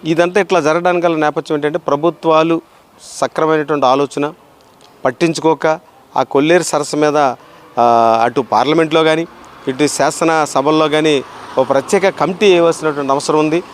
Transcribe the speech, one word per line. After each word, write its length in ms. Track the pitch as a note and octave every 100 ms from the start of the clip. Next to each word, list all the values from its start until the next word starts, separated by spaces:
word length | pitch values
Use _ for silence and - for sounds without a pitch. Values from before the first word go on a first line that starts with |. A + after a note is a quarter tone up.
ఇదంతా 380 | D#3 D#3+ F3 F#3+
ఇట్లా 180 | F3+ F#3
జరగడానికి 460 | D3 D#3+ F3+ F3 E3+
గల 100 | D#3+
నేపథ్యం 420 | D3+ D3 D3 D3+
ఏంటంటే 200 | D3 E3+
ప్రభుత్వాలు 840 | - C#3+ E3 D#3 E3 D#3 D#3+ E3 - _ _ _
సక్రమైనటువంటి 840 | - - C3+ - D#3 D#3 D3 D3 C3
ఆలోచన 480 | C3+ C#3+ - D3 F3 _ _ _ _ - _ C3
పట్టించుకోక 720 | B2 E3 D#3 D#3+ D3+ D#3+ D#3+ _ _ _ -
ఆ 80 |
కొల్లేరు 400 | C3 C#3 D3+ F3
సరస్సు 320 | D#3+ D3 D3 D3+
మీద, 220 | D3+ D3 C#3 A2+ - - - -
ఆ, 400 | A#2+ A#2 A2+ A2+
అటు 180 | A#2+ B2
పార్లమెంట్లో 640 | A#2 G#2+ B2+ D#3+ D#3+ D#3+
కానీ, 240 | D#3+ D#3+ E3 - - - -
ఇటు 200 | C3 D3
శాసన 560 | - C#3+ - E3 D#3+
సభల్లో 460 | D3 C#3+ C#3 D#3 D#3
కానీ 340 | D#3 D#3 C#3+ - - - -
ఒక 120 | B2+
ప్రత్యేక 400 | C3+ C3 G3+ F#3
కమిటీ 420 | F3+ D3+ F#3 G#3
వేయవలసినటువంటి 600 | F3 E3+ D#3+ D#3 C#3+ C#3
అవసరం 280 | C#3 C#3+ D3+
ఉంది. 240 | D#3 E3 F3